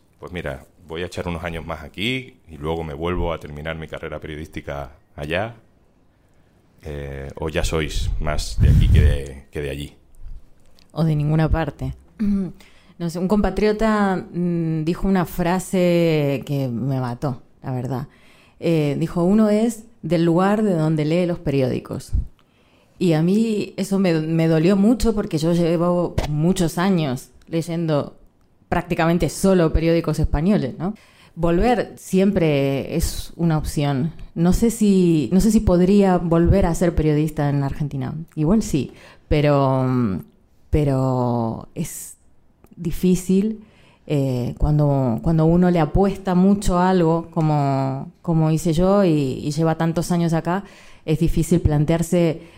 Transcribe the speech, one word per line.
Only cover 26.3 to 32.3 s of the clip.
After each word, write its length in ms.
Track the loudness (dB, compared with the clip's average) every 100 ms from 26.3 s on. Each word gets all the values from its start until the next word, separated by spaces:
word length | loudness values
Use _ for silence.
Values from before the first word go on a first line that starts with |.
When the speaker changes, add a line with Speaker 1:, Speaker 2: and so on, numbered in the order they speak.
| 0 0 0 -2 0
Speaker 2:
años 520 | 0 0 0 -4 -10 -20 -8
leyendo 680 | -6 -4 -4 -2 -2 -2 -10 -20 _ _ _ _
prácticamente 600 | -4 -2 0 2 2 0
solo 420 | 0 2 4 4
periódicos 480 | 2 2 2 0 0
españoles, 540 | 0 0 2 2 0 -4
¿no? 160 | -6 -8 _ _ -20
Volver 600 | -4 0 2 2 0 -2 -10
siempre 1000 | -2 2 2